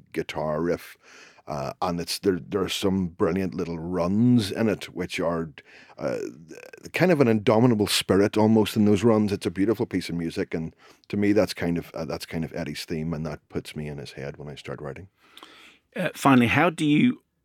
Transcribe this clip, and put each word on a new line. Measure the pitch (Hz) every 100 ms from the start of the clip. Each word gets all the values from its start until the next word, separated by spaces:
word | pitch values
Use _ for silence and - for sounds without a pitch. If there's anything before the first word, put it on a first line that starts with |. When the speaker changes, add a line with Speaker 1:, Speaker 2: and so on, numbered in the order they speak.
| -
Speaker 1:
guitar | 80 78 - 76 76
riff. | 85 82 - - _ - - _ -
Uh, | 73 67 -
and | 92 87
it's, | 85 -
there, | 101 90
there | 65 101
are | 90
some | - 101 95 90
brilliant | 82 92 90 95
little | 87 85 82
runs | 82 90 87 101 120 123 98
in | - 110
it, | 90 - -
which | 87 -
are, | 85 85 82 69 - - - -
uh, | 69 58 50 64 80 - - - -
kind | - 180
of | 160
an | 123
indomitable | 110 101 110 127 110 98
spirit | - - 98 101 107
almost | 110 110 101 -
in | 104
those | 104
runs. | 113 110 107
It's | 98 107
a |
beautiful | 90 98 107 120
piece | - -
of | 85
music, | 82 90 90 87
and | 80 - - _ -
to | 104
me, | 104
that's | 104 92
kind | - 87 85
of, | -
uh, | - 80
that's | 73 -
kind | 85
of | 78 -
Eddie's | 78 76
theme, | - 82 80
and | 80 78
that | 73 _
puts | 87 - 78
me | 76
in | 71
his | 65
head | - 67 65
when | 73
I | 69
start | - 65
writing. | 73 67 101 _ _ - - - - _ _ -
Speaker 2:
Uh, | 180 -
finally, | 143 131 117
how | 131 170
do | 160
you | 156 147 123 123 _ _